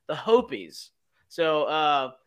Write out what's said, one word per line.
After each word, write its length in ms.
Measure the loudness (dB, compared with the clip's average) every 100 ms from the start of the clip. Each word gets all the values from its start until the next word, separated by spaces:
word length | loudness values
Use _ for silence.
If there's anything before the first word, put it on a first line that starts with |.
| -10
the 60 | -6
Hopis. 760 | 2 2 2 -8 -12 -18 -20 _ _ _ _
So, 360 | -4 0 0
uh, 460 | 0 0 2 2 -2 -8